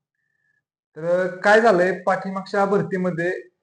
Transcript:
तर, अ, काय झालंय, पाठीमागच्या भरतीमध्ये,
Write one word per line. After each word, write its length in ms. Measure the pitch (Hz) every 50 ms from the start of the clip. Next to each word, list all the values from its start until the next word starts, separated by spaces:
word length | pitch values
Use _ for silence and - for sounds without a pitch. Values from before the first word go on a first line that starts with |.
| _ _ _ _ _ _ _ _ _ _ _ _ _ _ _ _ _ _ -
तर, 100 | 156 156
अ, 300 | 170 175 185 185 180 180
काय 260 | - - 202 214 220
झालंय, 400 | 226 226 196 175 180 185 185 180
पाठीमागच्या 640 | - 196 185 180 - 196 190 190 185 - - 202 196
भरतीमध्ये, 840 | 190 202 190 156 - 196 185 185 180 170 156 170 180 185 - - - _ _